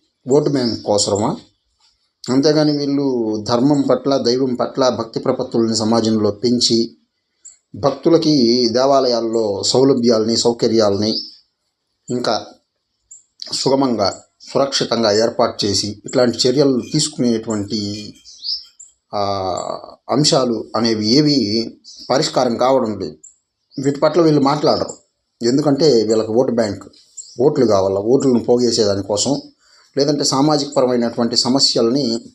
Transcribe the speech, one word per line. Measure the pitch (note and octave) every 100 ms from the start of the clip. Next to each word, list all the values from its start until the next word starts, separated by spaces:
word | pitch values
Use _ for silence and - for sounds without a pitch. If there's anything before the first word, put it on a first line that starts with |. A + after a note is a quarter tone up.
| _ _ B2+
ఓటు | C#3+ D3+
బ్యాంక్ | C#3 A#2 G#2
కోసమా? | - G#2 G2 G2+ A#2+ A3 - _ _ _ _ _ _ _ -
అంతేగాని | C3+ D3+ D3+ D3+ D3
వీళ్ళు | C#3+ C#3 C#3 B2 A2 G#2+ G#2+
ధర్మం | A#2+ C#3+ C#3+
పట్ల, | B2+ B2+ C#3 C3+
దైవం | A#2 B2+ C3
పట్ల | B2 A#2+ C3+ B2+
భక్తి | A2+ A2+ -
ప్రపత్తుల్ని | C#3 C3 B2 A#2+ A2+ A2
సమాజంలో | A2 A#2 A2 A2 G#2
పెంచి, | G#2+ A#2+ B2 - A#2 A#2 - _ _ _ _ - - _
భక్తులకి | G2+ C#3 - E3+ E3 D#3 D3 A#2 B2 A#2
దేవాలయాల్లో | A#2+ C3+ C#3 B2+ A#2 A2+ A2+ G#2+ G2
సౌలభ్యాలని, | G2 B2 C3+ A#2+ A#2 A2+ A2 A2+
సౌకర్యాలని | A#2+ A#2 A#2 A2 G#2 G2 G#2+ G#2+ - - _ _ _ _ _ _ -
ఇంకా | B2 B2 G#2 D#2+ - _ _ _ _ _ - _ _ -
సుగమంగా, | - - C#3 C3+ A2 F#2+ - - _
సురక్షితంగా | - C3+ C#3 - A#2+ A#2 A2
ఏర్పాటు | G#2 A#2 - A#2 - B2+
చేసి, | G2 G#2 G#2+ -
ఇట్లాంటి | C3 B2 - B2+
చర్యలు | C3+ C#3+ B2 -
తీసుకునేటువంటి, | D3+ - - B2 A2+ A2+ G#2+ G2+ A2 G2+ G#2+ G#2 - - - - - - _ - _ _
ఆ, | G#2 G2+ G2 F#2 E2+ G1+ - - - -
అంశాలు | A#2+ D3+ D3 B2 A2 - A2+
అనేవి | A#2 G#2+ G#2
ఏవి | C#3 D3 C#3 G2+ A2+ A2+ - - - -
పరిష్కారం | C3+ D#3 D3 B2 A2+
కావడం | B2+ C3+ A2+ G2
లేదు. | E2 D#2 - _ _ _ _ -
వీటి | C3+ C#3+
పట్ల | D#3 F3
వీళ్ళు | D#3+ D3
మాట్లాడరు. | C3+ D3+ D3+ G#2 - - _ _ _ -
ఎందుకంటే | A#2 C#3 D3 C3+ D#3+ A#2
వీళ్ళకి | G#2+ A2 A2
ఓటు | A2+ C3
బ్యాంక్, | A#2 G#2+ F#2+ - - _ - - -
ఓట్లు | C#3+ D3 A#2
కావాలా, | G2 F#2+ G2
ఓట్లను | A2 C3+ C3 A#2
పోగేసేదానికోసం, | B2 B2 A#2+ A#2 G2+ G2 G2 G#2 B2 C#3+ - _ _ _ _ C3
లేదంటే | C#3+ D3
సామాజిక | D3 C3+ D#3 D3 C#3 C#3
పరమైనటువంటి | B2+ B2 A#2 A#2+ A#2 -
సమస్యల్ని | B2 C3+ - C3+ A#2 C#3 A#2+ A#2 -